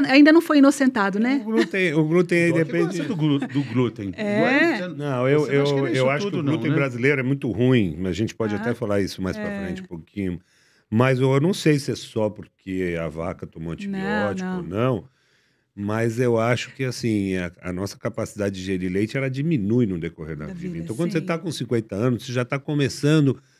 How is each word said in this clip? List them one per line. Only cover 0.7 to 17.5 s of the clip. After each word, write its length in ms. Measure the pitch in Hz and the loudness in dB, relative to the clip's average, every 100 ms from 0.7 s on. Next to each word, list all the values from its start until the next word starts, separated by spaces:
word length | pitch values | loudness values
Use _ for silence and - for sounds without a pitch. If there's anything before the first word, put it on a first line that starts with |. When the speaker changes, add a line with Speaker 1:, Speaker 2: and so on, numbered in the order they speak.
| 277 254 254 196 202 | 6 2 2 0 0
Speaker 1:
né? 220 | 240 269 | 0 0
Speaker 2:
O 40 | |
glúten, 500 | 214 220 214 190 180 | 0 0 0 0 2
o 100 | 151 | 2
glúten 340 | 156 170 175 170 | 2 2 2 2
aí 120 | 170 | 2
Speaker 3:
O 40 | |
Doc 120 | 165 156 | 2 0
Speaker 2:
depende 180 | 170 170 175 | 0 0 -2
Speaker 3:
gosta 60 | |
do 120 | 147 165 | -4 0
glu-, 220 | 151 139 | 0 0
do 240 | 123 131 | 0 -4
glúten. 480 | 131 117 120 110 101 | -2 0 0 -2 -8
Speaker 1:
É? 640 | 92 208 208 233 277 339 233 | -6 -2 0 2 4 2 0
Speaker 3:
Agora, 120 | 185 | -4
Speaker 2:
Não, 320 | 143 147 127 127 | -6 -4 0 2
eu, 120 | 147 | 2
Speaker 3:
você 160 | 135 139 | 2 2
não 60 | |
acha 100 | 143 | 2
que 80 | 139 | 0
Speaker 2:
eu, 60 | 135 | 0
Speaker 3:
ele 80 | 131 | 0
é 40 | |
Speaker 2:
eu 40 | |
Speaker 3:
isso 60 | 131 | 2
Speaker 2:
acho 100 | 143 | 0
que 80 | 202 | -2
o 20 | |
Speaker 3:
tudo, 120 | 180 | -2
não, 100 | 139 | 0
Speaker 2:
glúten 180 | 120 113 | 0 0
Speaker 3:
né? 60 | 151 | 0
Speaker 2:
brasileiro 440 | 139 117 131 139 | 0 0 0 2
é 40 | |
muito 260 | 127 139 131 | 0 -2 -2
ruim, 460 | 95 127 127 95 78 | 0 4 4 2 -2
mas 120 | 92 | -4
a 40 | |
gente 200 | 85 113 | -2 -4
pode 200 | - 110 | -2 -2
Speaker 1:
Ah, 40 | 104 | -2
Speaker 2:
até 160 | 117 | -4
falar 260 | 113 113 101 | -4 -2 0
isso 200 | 92 - | -2 -4
mais 120 | 95 - | -6 -4
pra 120 | 104 | -6
Speaker 1:
é. 160 | 101 | -6
Speaker 2:
frente 180 | 95 92 | -8 -8
um 40 | 92 | -12
pouquinho. 520 | 85 82 104 95 85 - _ _ _ _ | -16 -12 -6 -6 -6 -10 _ _ _ _
Mas 300 | 110 131 127 | 2 4 4
eu, 120 | 135 | 2
eu 80 | 139 | 2
não 120 | 165 | 2
sei 240 | 196 160 147 | 2 2 2
se 120 | 139 | 0
é 60 | 110 | -8
só 320 | - 113 107 | -6 -2 -2
porque 680 | 98 85 _ 95 92 90 85 | -4 -14 _ -8 -4 -2 -2
a 60 | 82 | -6
vaca 380 | 78 87 - 82 | -6 -8 -8 -12
tomou 220 | 80 82 | -12 -10
Speaker 1:
Não, 40 | |
Speaker 2:
antibiótico 760 | 82 202 190 190 107 104 95 185 | -8 -8 -6 -4 -2 -2 -4 -6
Speaker 1:
não. 80 | 185 | -8
Speaker 2:
ou 40 | |
não, 420 | - 98 127 110 - _ _ _ _ _ _ | -6 -2 -2 -2 -6 _ _ _ _ _ _
mas 440 | 104 101 110 117 113 | -10 -4 -2 -2 0
eu 200 | 127 113 | 0 2
acho 360 | 117 120 - | 2 0 -2
que, 80 | - | -6
assim, 540 | 131 120 120 107 98 92 | -6 -4 0 0 0 -2
a, 160 | 87 | -4